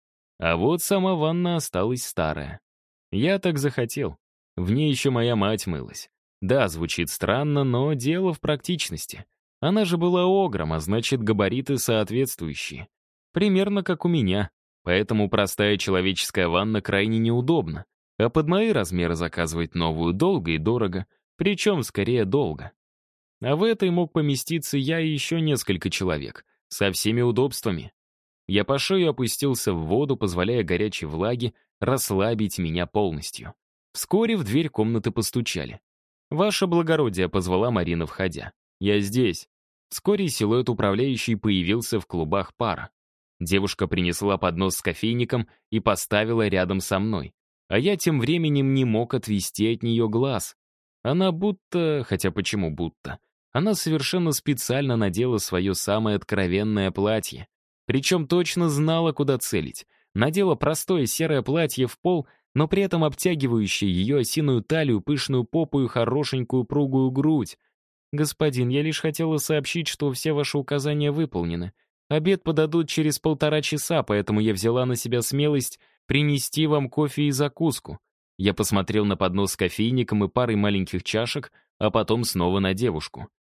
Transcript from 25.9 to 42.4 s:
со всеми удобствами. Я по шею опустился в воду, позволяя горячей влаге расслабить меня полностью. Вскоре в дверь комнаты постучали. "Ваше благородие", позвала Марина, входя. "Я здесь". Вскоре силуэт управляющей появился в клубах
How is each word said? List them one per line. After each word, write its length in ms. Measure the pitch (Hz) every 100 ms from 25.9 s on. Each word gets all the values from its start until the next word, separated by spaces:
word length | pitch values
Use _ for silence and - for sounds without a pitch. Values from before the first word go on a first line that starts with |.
| - 92 76 64 - - _ _
со 220 | - 101
всеми 300 | 90 107 117
удобствами. 680 | 120 117 139 - 110 85 - - _ _ _ _ -
Я 160 | 101
по 160 | 104 139
шею 300 | - 190 170
опустился 640 | 135 120 - 139 123 -
в 120 | 87 78
воду, 320 | 110 143 127
позволяя 460 | 101 87 92 123
горячей 420 | 87 87 107 - 78
влаге 480 | 80 104 120 117 - _ _
расслабить 800 | 107 131 - 98 107 113 104 -
меня 300 | 85 85 87
полностью. 680 | 107 98 76 - - 57 - _ _ _
Вскоре 440 | - - 190 233 220
в 60 |
дверь 260 | 107 131 160
комнаты 420 | - 110 113 110
постучали. 680 | 107 107 123 117 90 65 - _ _ _ _ _
"Ваше 360 | 151 208 - 190
благородие", 640 | 170 165 156 127 92 90
позвала 420 | 98 90 92 117
Марина, 340 | 110 85 85 80
входя. 480 | - 95 76 - - _ _
"Я 200 | 98 104
здесь". 480 | 98 120 117 82 - _ _ _ _
Вскоре 380 | - - 208 180
силуэт 420 | - 104 120 127
управляющей 680 | 117 104 101 135 120 - 107
появился 600 | 107 95 87 113 113 110
в 60 | -
клубах 480 | 87 78 98